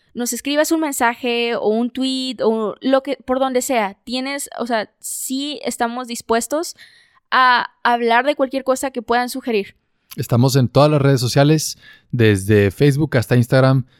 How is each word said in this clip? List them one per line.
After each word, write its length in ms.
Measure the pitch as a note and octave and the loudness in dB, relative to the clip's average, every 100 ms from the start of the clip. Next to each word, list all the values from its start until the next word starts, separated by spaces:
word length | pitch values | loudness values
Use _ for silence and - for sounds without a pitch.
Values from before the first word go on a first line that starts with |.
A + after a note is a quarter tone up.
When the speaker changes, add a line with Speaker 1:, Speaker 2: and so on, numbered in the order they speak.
| _ | _
Speaker 1:
nos 200 | - A#3+ | -8 -8
escribas 400 | A#3+ C#4 D4 D#4 | -6 -4 -2 0
un 80 | E4 | 0
mensaje 760 | D#4 C#4 A#3+ A#3+ B3 A#3 A#3 A#3 | -2 -2 -2 -2 -4 -4 -2 -2
o 120 | G#3 | -2
un 200 | A3 A#3+ | -2 -4
tweet 480 | B3+ C4 C4 C4 A3+ | -4 -4 -4 -6 -2
o 320 | A3 A3 G#3+ - | -2 0 -4 -4
lo 200 | C4 C4+ | 0 0
que, 140 | C4+ C4+ | 0 -6
por 160 | - B3+ | -4 -2
donde 220 | C4+ B3+ | -2 -2
sea. 320 | C4 B3 G3 G3 | -2 -2 -2 -8
Tienes, 460 | - B3+ C4+ C#4+ - - | -10 -8 -6 -8 -10 -8
o 80 | A#3+ | -4
sea, 240 | A3+ - _ | -4 -6 _
sí 600 | - - - C4 C#4+ C#4+ | -14 -10 -8 -6 -6 -8
estamos 460 | - - A#3 A#3+ B3 | -8 -4 -4 -6 -10
dispuestos 640 | A#3 - A3+ - D4 F4 - - _ _ _ _ | -10 -2 -2 0 -4 -6 -12 -20 _ _ _ _
a 380 | B3+ B3+ B3 - _ | 2 4 2 -2 _
hablar 420 | A#3+ A#3+ A#3 A#3 C4 | 0 0 2 2 2
de 100 | D4 | 0
cualquier 300 | C4+ C4+ C4 | -2 -2 -2
cosa 260 | C4 C4+ | -2 -4
que 100 | B3 | -8
puedan 280 | A3+ A#3+ B3 | -2 -2 -2
sugerir. 460 | C4 B3+ A3 G3+ _ _ _ _ - | -6 -4 -4 -4 _ _ _ _ -12
Speaker 2:
Estamos 400 | A2+ A#2+ C3 C3+ | -2 2 2 2
en 100 | A#2+ | 2
todas 240 | - D3+ | 4 4
las 100 | D3+ | 4
redes 200 | C3+ C3+ | 2 2
sociales, 560 | A#2+ C#3 C#3+ D#3 - - - - _ | 2 2 4 2 0 -10 -20 -20 _
desde 600 | B2 A2 G2+ F#2+ G#2+ G2+ | 2 4 4 4 4 4
Facebook 440 | - C#3+ C3+ D#3 C3 | 4 2 2 0 0
hasta 220 | A2 B2 | 2 2
Instagram, 480 | A#2+ C3+ C3 C3 - | 4 4 4 2 -2